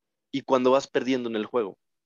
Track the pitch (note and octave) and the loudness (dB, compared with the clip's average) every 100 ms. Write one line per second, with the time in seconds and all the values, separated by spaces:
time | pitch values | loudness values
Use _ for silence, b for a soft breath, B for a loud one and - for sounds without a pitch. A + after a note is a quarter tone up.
0 | _ _ _ C3+ - C3 B2+ C3+ - C#3 | _ _ _ -8 0 2 4 2 2 -4
1 | B2+ C3 A#2+ A2 G#2+ B2 G2+ - _ _ | -2 -2 -2 -6 -4 -4 -4 -8 _ _